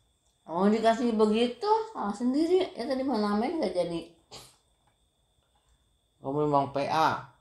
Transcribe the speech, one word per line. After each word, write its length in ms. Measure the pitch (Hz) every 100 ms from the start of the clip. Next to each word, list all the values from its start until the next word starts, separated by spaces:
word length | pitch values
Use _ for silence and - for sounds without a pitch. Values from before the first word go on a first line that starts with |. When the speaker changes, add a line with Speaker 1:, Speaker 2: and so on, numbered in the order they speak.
| _ _ _ _
Speaker 1:
Oh, 240 | - 165 202
dikasih 480 | 220 220 226 240 220
begitu, 560 | 214 214 240 - 415 440 440 -
salah 160 | 202
sendiri. 560 | 208 247 269 330 370 - -
Ya 80 |
tadi 160 | 240 262
mau 160 | 262 233
namain 400 | 208 208 247 330
nggak 160 | 226
jadi. 400 | 180 170 170 - - _ - - _ _ _ _ _ _ _ _ _ _ _ _ _ _ _ _ _
Speaker 2:
Kamu 240 | 135 143
memang 240 | 151 143 131 135
P 80 |
A, 320 | 139 156 151 117 - _